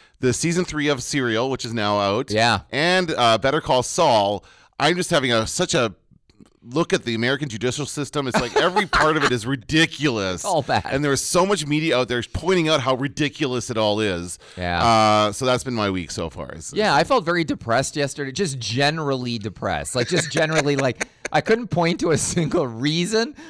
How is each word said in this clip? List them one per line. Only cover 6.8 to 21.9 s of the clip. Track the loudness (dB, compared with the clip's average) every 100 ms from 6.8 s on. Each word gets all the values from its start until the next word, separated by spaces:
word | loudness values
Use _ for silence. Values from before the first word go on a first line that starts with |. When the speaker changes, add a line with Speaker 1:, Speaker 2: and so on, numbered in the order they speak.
| 0
Speaker 1:
at | 0 -2
the | -2
American | 0 0 -4
judicial | -4 -4 -2 -6
system. | -6 -6 -4 -2
It's | -2
like | 0 0
every | 2 0 0
part | 2 2 2
of |
it | 0
is | 0 -2
ridiculous. | -6 0 2 2 0 -2 0 -2 -2 -2
Speaker 2:
<laughs> |
All | -2
bad. | 0 -2 0
Speaker 1:
And | -2
there | 0
is | 0
so | 2 2 2
much | 0 0
media | 0 2 2
out | 0
there | -2 -4
pointing | -4 0 2 4
out | 2
how | 2 0
ridiculous | -2 -2 -4 -2 -2 -2 -2
it | 0
all | 2 2
is. | 0 -2 -6 -12 -14 -6
Speaker 2:
Yeah. | -2 2
Speaker 1:
Uh, | 4 6 6 6 2
so | 0 0
that's | 0
been | -2
my | -2 -2
week | -2 -4
so | -6 -6
far. | -8 -12
It's, | -12 -8
Speaker 2:
Yeah, | -2 2
I | 2
felt | 4 2 2
very | 0
depressed | 0 -4 0 0 0 -2
yesterday. | -4 -4 -6
Just | -4 -4 -4
generally | -4 0 0 0 -2 -2 -4 -6
depressed. | -6 -6 -4 -2 -2 -2
Like, | 0
just | -2 -2
generally, | -2 0 2 2 2
like, | 0 -2 -8 _ -4
I | 0
couldn't | 2 0 0
point | 0 0